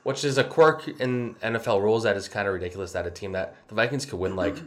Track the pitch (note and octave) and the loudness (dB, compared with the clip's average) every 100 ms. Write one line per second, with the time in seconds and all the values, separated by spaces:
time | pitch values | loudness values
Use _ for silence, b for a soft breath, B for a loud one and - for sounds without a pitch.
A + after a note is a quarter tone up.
0 | B2+ C#3 C#3+ C3 - - D#3 D#3 - - | -6 -2 0 2 2 6 6 6 -2 -4
1 | B2+ B2 A#2+ - A2+ A2+ A#2+ G2+ G#2 A2+ | -2 0 -4 -6 -4 -2 2 2 4 4
2 | A2+ G2 F#2 G#2+ G2+ F#2 F2+ F#2+ F2+ F#2 | 2 0 -4 -4 -2 -2 -4 -6 -6 -6
3 | F2 E2+ G2 F#2 - B B G#2+ A#2+ C#3 | -6 -8 -6 -6 -6 B B 0 0 0
4 | - - F#2 F#2 F2 F#2+ | -4 -4 -2 0 -2 -4